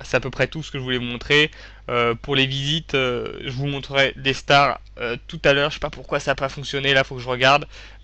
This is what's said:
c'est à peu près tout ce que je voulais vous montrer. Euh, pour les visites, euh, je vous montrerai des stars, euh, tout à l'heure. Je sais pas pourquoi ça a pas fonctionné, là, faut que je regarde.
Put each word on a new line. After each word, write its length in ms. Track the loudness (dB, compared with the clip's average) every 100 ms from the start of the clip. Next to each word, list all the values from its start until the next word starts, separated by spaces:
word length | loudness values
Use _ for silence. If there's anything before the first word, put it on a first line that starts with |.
c'est 140 | 0 -2
à 20 |
peu 120 | -2
près 160 | -4 -4
tout 160 | -4
ce 80 | -10
que 80 | -8
je 40 |
voulais 140 | -4 -4
vous 60 |
montrer. 480 | -4 -8 0 2 2 -2 -20 -18 -4
Euh, 260 | 0 0 0
pour 200 | -2 0
les 120 | 0
visites, 480 | -2 -4 -4 -2 0
euh, 440 | 0 -2 -6 -8
je 80 | -8
vous 160 | -6 -4
montrerai 460 | -6 -4 2 2 2
des 180 | -2
stars, 460 | -2 4 6 6 2 -8 -8
euh, 180 | -6 -6 -8
tout 120 | -2
à 100 | 2
l'heure. 160 | 4 2
Je 60 | -2
sais 40 |
pas 120 | -8
pourquoi 280 | -8 -6 -4
ça 120 | -2
a 40 | -2
pas 140 | -2
fonctionné, 440 | -6 -6 -2 4 4
là, 80 |
faut 120 | 2 -2
que 60 |
je 80 | -4
regarde. 380 | 2 6 4 2 -14 -20 -8